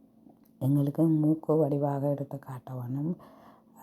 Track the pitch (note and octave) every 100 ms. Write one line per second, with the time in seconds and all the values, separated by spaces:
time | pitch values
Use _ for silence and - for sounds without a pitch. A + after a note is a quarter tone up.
0 | _ _ - - _ _ B2+ C#3+ C#3+ C#3+
1 | E3 D#3 D3+ D#3+ - D#3 C#3+ C#3+ C#3+ C#3
2 | C#3+ C#3+ C#3 C3+ - B2+ - B2+ B2 C3+
3 | D#3 F3 - - - - _ -